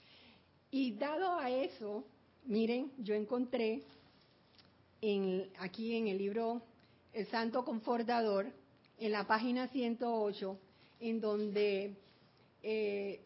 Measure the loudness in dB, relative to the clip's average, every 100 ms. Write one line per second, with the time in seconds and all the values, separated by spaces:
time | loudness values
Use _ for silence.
0 | -20 -20 -20 -20 _ _ _ 0 0 0
1 | -2 0 0 0 0 0 0 -4 -6 -6
2 | -8 -18 -20 _ 0 2 4 2 -2 -6
3 | 0 0 2 0 0 2 2 0 -6 -20
4 | -20 -20 -20 -20 _ -20 -20 _ -20 -4
5 | 0 2 2 0 -4 -8 -10 -6 -2 0
6 | 0 0 0 0 -2 -2 -6 -20 -20 -20
7 | -12 -8 -4 0 0 0 -2 -4 0 0
8 | 2 2 4 2 0 -8 -20 -20 -20 -6
9 | 0 0 4 2 4 0 0 0 0 0
10 | 0 2 0 -2 -6 -8 -14 -20 -20 -8
11 | -4 0 0 0 0 2 4 2 -2 -8
12 | -18 -20 -20 _ -20 _ -4 -2 0 -2
13 | -4 -6